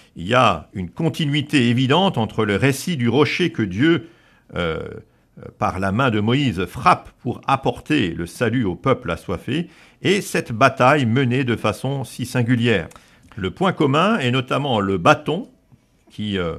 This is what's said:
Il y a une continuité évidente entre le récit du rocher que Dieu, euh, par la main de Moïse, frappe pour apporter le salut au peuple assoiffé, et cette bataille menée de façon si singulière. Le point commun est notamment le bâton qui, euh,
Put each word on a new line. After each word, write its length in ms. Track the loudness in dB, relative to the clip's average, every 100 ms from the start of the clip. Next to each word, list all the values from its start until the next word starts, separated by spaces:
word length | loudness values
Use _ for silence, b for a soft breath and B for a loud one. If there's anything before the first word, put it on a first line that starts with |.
| b -12
Il 100 | 0
y 80 |
a 360 | 4 4 2 -4
une 160 | -8 -8
continuité 800 | -4 -2 -2 -2 -2 0 2 2
évidente 480 | 2 4 4 2 0
entre 300 | -2 0 0
le 100 | 2
récit 400 | 2 0 -4 -2
du 140 | 2
rocher 400 | 4 2 2 -2
que 120 | -2
Dieu, 460 | -2 2 2 2 -2 B B B B
euh, 340 | -6 -4 -4 -8 -14 -18 _ _ -20 -16 -4
par 220 | -4 -2
la 120 | -2
main 180 | 0 0
de 100 | 0
Moïse, 440 | 2 2 0 -2
frappe 460 | -4 0 2 2 -2 -10
pour 220 | -8 -6 -2
apporter 640 | -2 -2 -4 -2 0 0
le 120 | -4
salut 400 | -8 -4 -2 0
au 100 | -2
peuple 360 | -2 0 0 -2
assoiffé, 580 | -6 -6 -8 -4 -4 -6 b b b
et 220 | -2 0
cette 300 | -2 -4 -4
bataille 520 | 2 2 4 4 4
menée 400 | 4 2 2 0
de 120 | 0 -2
façon 480 | -2 -2 -4 -6
si 200 | -8 -8
singulière. 640 | -4 -2 2 2 2 0 -2 -12 b b b -6
Le 140 | -6
point 220 | -2 0
commun 480 | 2 2 2 2 2
est 100 | 0
notamment 480 | 0 0 -2 0 0
le 180 | 0 2
bâton 520 | 2 2 0 -6 -6 _ _ -20 _ _ _
qui, 300 | -10 -4 -4
euh, 160 | -4